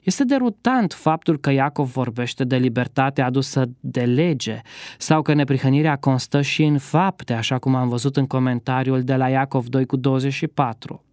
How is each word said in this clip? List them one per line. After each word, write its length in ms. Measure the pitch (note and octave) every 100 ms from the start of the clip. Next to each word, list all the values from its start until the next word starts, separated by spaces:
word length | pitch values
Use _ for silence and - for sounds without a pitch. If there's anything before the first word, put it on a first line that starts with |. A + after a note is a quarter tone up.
este 200 | - -
derutant 680 | B3+ C4+ B3 - A#3+ B3+ F#3+
faptul 460 | - D#3 D#3+ - D3
că 120 | C#3+
Iacov 400 | C#3 C#3 C#3+ C3
vorbește 520 | C3 A#2+ A2+ A#2+ -
de 120 | B2+ B2+
libertatea 720 | B2+ A#2 A#2+ - C3+ C#3 B2+
adusă 440 | C3+ C3 C#3 B2 B2
de 220 | C3 B2
lege 600 | B2 B2+ F3 C3 - A2 - - - -
sau 240 | - D#3
că 120 | D3+
neprihănirea 600 | D3 C#3+ C3+ C3 C#3 D#3 C#3
constă 460 | C#3 C3 - C#3+
și 220 | C#3 -
în 140 | D#3 C#3+
fapte, 560 | - D#3 F#3+ - -
așa 240 | A#2 A2 B2+
cum 180 | C3 C3
am 120 | B2
văzut 300 | A#2+ C#3 C#3
în 80 | C3
comentariul 760 | C3 B2+ B2 C3 C3 C3 C3
de 140 | B2+ C3
la 140 | C3
Iacov 360 | C3+ C3+ C3 A#2+
doi 200 | C3 B2+
cu 100 | C3+
douăzeci 380 | C3+ C3+ C#3
și 140 | C#3 D#3
patru. 540 | - B2+ A2+ - - _